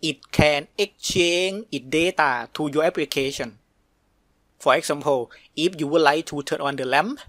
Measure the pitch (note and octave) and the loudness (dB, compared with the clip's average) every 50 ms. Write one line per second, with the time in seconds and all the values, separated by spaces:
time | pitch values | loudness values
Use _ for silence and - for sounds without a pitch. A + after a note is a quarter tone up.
0 | - D#3+ - - - - - - D3+ D3+ D3 D3 D#3 - _ - G3+ G3+ _ _ | -4 -4 -4 -6 -10 -2 2 4 4 4 2 0 -4 -6 _ -4 -4 -4 _ _
1 | - - - F#3 F3 E3+ E3+ F3 F#3 F#3+ G3 G#3 A3+ - - - B2+ C3 D#3 D#3 | -8 -2 0 2 2 2 2 0 0 -2 -4 -6 -8 -8 -8 -8 -4 -2 0 2
2 | E3 F#3 F3+ - D3+ C#3+ B2 A#2+ A#2 - - - D3+ D3 C#3 D3+ D#3 F3+ - - | 2 2 2 2 2 2 0 -2 -4 -8 -6 -6 -4 -2 0 0 0 0 0 -2
3 | D3+ - - C3+ C3+ C#3 C#3 - C3+ A#2 G#2+ - _ _ _ _ _ _ _ _ | -4 -4 -2 -2 -2 -2 -4 -6 -8 -8 -10 -16 _ _ _ _ _ _ _ _
4 | _ _ _ _ _ _ _ _ _ _ _ - - C#3+ C3 D#3+ - - D3+ D3 | _ _ _ _ _ _ _ _ _ _ _ -2 2 2 2 2 2 -2 -4 -2
5 | C#3 D3 C#3 B2 A#2 - - - - _ _ D3 D#3 F3+ F#3+ D3+ D#3 C#3+ D#3 E3 | 0 0 0 0 -2 -6 -12 -20 -20 _ _ -2 -2 -2 -2 -4 -4 0 2 4
6 | D#3 C#3 D3 D#3+ D#3+ - D3+ C#3+ C#3 - D#3 - C#3+ C#3 C#3 C3+ C3 B2+ C3 C#3+ | 4 4 2 2 -2 -6 -8 -8 -6 -6 -4 -4 -4 -4 -4 -4 -2 0 2 2
7 | E3+ A3+ D4 - - | 2 0 -4 -12 -14